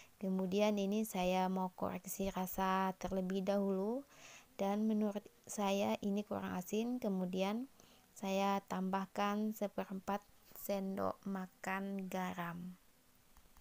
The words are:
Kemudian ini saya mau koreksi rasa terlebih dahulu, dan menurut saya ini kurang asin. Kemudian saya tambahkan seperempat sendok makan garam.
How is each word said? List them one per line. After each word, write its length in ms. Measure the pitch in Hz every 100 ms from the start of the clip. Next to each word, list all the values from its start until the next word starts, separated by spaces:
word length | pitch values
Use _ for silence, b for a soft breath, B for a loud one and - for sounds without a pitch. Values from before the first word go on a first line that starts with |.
| B -
Kemudian 560 | 190 185 185 196 214 208
ini 240 | 196 214 214
saya 400 | 185 180 185 185
mau 240 | 185 185
koreksi 560 | - 190 185 190 - 196
rasa 640 | 185 185 - 190 190 190 190
terlebih 480 | 180 190 185 196 190
dahulu, 560 | 202 196 190 202 254 - B B B B -
dan 240 | 196 208
menurut 400 | 220 214 214 208 - - -
saya 480 | - 196 196 214 220
ini 240 | 202 202 202
kurang 320 | 202 190 185
asin. 400 | - 214 233 247
Kemudian 720 | 214 190 185 185 190 220 269 - B B B
saya 500 | - 196 190 196 196 -
tambahkan 840 | 185 190 190 190 - 202 208 214 220
seperempat 640 | 202 - 190 190 - 202 - - - -
sendok 560 | - 202 190 196 190 - 196
makan 800 | 190 185 - 185 190 196 196 185
garam. 720 | 185 180 180 170 175 180 180 - - _ - - - - -